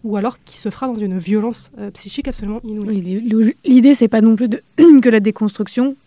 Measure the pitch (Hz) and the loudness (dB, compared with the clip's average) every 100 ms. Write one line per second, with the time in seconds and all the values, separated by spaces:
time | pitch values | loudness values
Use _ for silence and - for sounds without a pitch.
0 | 226 208 220 - _ - 214 - 262 226 | -8 -6 -6 -8 _ -14 -12 -8 -8 -6
1 | 208 185 170 214 202 226 - 214 208 - | -6 -6 -4 -4 -4 -8 -16 -16 -16 -16
2 | 202 - 269 247 208 220 226 214 208 202 | -16 -12 -10 -10 -10 -10 -10 -10 -6 -6
3 | 180 190 233 220 220 - - 254 254 277 | -6 -6 -2 0 0 0 2 4 6 4
4 | 226 220 226 214 240 214 _ - 339 285 | 2 2 2 2 -2 -6 _ 4 6 8
5 | 247 220 208 208 214 - 202 - 262 269 | 6 2 0 -2 -6 -4 -8 -4 -4 -6